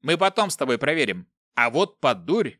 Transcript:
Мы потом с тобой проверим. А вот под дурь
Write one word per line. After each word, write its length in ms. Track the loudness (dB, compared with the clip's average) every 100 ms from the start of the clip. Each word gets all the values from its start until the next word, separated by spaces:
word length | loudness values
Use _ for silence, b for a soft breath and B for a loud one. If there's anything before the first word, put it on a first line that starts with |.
Мы 140 | -2 0
потом 340 | 2 0 -2
с 60 | -2
тобой 220 | -2 0
проверим. 480 | 0 0 -2 -4 -12 _ _ -2
А 140 | 0
вот 280 | 0 -2 _
под 260 | 0 0
дурь 340 | -2 -2 -2